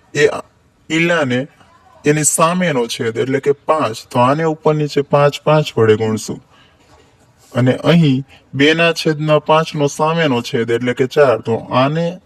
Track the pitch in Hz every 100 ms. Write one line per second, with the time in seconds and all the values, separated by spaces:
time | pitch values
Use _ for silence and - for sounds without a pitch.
0 | _ 143 151 - - _ _ _ - 160
1 | 170 170 135 123 143 _ _ _ _ -
2 | 147 151 147 - 165 180 180 139 117 -
3 | 117 120 131 135 143 139 - 156 113 113
4 | - 127 123 147 160 156 156 151 147 -
5 | 135 143 143 - - 156 151 - 110 107
6 | 110 110 - 165 - _ _ _ _ _
7 | _ _ _ _ _ 123 127 123 - 170
8 | 151 131 135 - _ 131 147 165 170 160
9 | 165 147 151 151 - 156 160 156 143 -
10 | 156 165 156 120 117 123 113 117 123 120
11 | 127 151 139 110 - 110 - 156 151 160
12 | 170 180